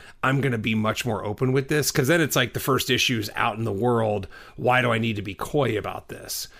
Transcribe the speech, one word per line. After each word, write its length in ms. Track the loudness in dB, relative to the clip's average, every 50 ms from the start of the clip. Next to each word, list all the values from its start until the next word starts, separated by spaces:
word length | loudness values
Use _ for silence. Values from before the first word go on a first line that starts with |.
| -16 -20 -8 -4
I'm 180 | 0 0 2 2
gonna 160 | 2 0 0
be 180 | 0 0 0 0
much 300 | 2 0 0 -2 -2 -2
more 180 | -2 -2 -2
open 300 | -2 -4 -4 0 0 2
with 160 | 2 2 0 0
this, 220 | 0 0 0 0
'cause 180 | 2 2 2 4
then 140 | 4 4
it's 120 | 2 2 2
like 200 | 0 0 0 -2
the 60 | -4
first 280 | 0 0 2 2 2 2
issue 300 | 2 2 2 2 0 -2
is 120 | -2 -4 -2
out 220 | -2 -2 0 -2 -2
in 60 | -2
the 80 | -4
world. 540 | -2 0 2 2 2 2 2 2 0 -2 -4 -8 -14 -18 -20 -18 -8
Why 240 | -2 2 4 4 4
do 100 | 4 4
I 60 | 2
need 200 | 2 0 0 -2
to 60 | -4
be 120 | -6 -8 -8
coy 420 | -8 -6 -2 0 0 2 2 0
about 320 | -2 -2 -4 -6 -8 -10 -12
this? 400 | -14 -12 -10 -8 -8 -8 -8 -10 -14 -20